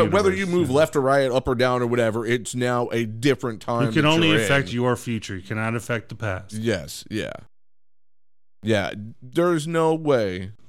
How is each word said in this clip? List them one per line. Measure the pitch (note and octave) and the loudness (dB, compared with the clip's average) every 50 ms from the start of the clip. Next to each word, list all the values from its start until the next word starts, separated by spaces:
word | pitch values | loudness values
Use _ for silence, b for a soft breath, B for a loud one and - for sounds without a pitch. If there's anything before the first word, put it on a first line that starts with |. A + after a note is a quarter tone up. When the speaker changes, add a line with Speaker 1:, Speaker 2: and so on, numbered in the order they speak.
| E3+ | 6
Speaker 1:
whe-, | E3 | 6
whether | E3 G3+ G3+ G3 | 4 4 4 4
you | F#3+ F#3+ | 2 2
Speaker 2:
universe, | G3 F3+ F3 | 0 0 0
Speaker 1:
move | F3+ E3+ C3 | 0 2 2
Speaker 2:
yeah. | B2+ | 4
Speaker 1:
left | C#3+ D#3 D3+ - | 4 4 4 2
or | D3+ | 2
right, | C3 C3 C3+ C#3 C3+ C3 | 2 4 4 4 4 2
up | A#2+ C3 - - | 2 0 0 0
or | C3 | 0
down | A#2 B2+ B2+ B2 B2 | 2 2 2 2 2
or | B2 A#2 | 0 0
whatever, | A#2 A#2 A#2 A2+ G#2 A#2 A2+ | 2 2 2 2 0 -2 0
it's | A2 A#2+ B2+ G#2 - - | 0 -2 -2 -2 -4 -4
now | B2 B2 B2 B2 A#2+ A#2+ - | -2 0 0 0 0 0 0
a | - A#2 A#2 | -2 -2 -2
different | A2 G#2+ A2+ A#2 C#3+ C3 - - B2 A2 G2+ | -2 -4 0 2 2 2 2 0 -6 -8 -6
time | - - A#2+ A#2 A#2 A2+ | -6 -4 0 0 0 2
Speaker 2:
You | A2 | 2
can | - G#2 | 2 4
Speaker 1:
that | D3+ | 4
Speaker 2:
only | D#3 E3 E3 D#3+ | 4 4 4 4
Speaker 1:
you're | D#3 - | 4 4
Speaker 2:
affect | A2 G2 C#3 C#3 C3+ - | 4 2 2 2 0 0
Speaker 1:
in. | A#2 | -2
Speaker 2:
your | A#2+ A#2+ B2+ A#2+ | 0 0 0 0
future. | A2+ - B2+ A#2 G#2+ - - G2+ | 0 -2 -4 -6 -6 -6 -8 -10
You | F#2 | -10
cannot | F2 - A2 A2 A2+ A2+ A2+ | -10 -8 -6 -4 -4 -2 -4
affect | A#2+ - - B2 A2 - - | -4 -4 -4 -6 -6 -6 -10
the | A2 | -10
past. | - A2+ G#2+ F#2 F#2 G2 F#2+ G#2+ | -8 -6 -4 -4 -6 -8 -10 -10
Speaker 1:
Yes, | A2 A2 A#2 G#2+ F2 C#2+ - - - - - | -4 -2 -2 -2 -2 -4 -8 -12 -14 -12 -8
yeah. | G#2+ G#2+ D2+ - - - - - - - - - - - - - - - - - - - - - - - - - - - - | -6 -6 -6 -6 -8 -12 -16 -20 -20 -20 -20 -20 -20 -20 -20 -20 -20 -20 -20 -20 -20 -20 -20 -20 -20 -20 -20 -20 -20 -8 -2
Yeah, | G#2+ A2 G2+ F#2+ B1+ - G#2 G#2 A2 - - | 0 0 0 0 -2 -6 -8 -10 -14 -16 -16
there's | - B2+ B2 D#3+ E3+ F3+ F3 D#3+ D3 E3 | -18 -6 -2 0 2 2 2 0 -2 -2
no | E3 E3 D#3+ D#3+ D#3+ | 0 0 2 2 0
way | D#3+ D#3+ D3 C#3 A#2+ G#2+ F#2+ F2+ F#2 F#2+ G2 G#2 - - | 0 2 2 2 2 2 0 -2 -6 -8 -10 -12 -16 -20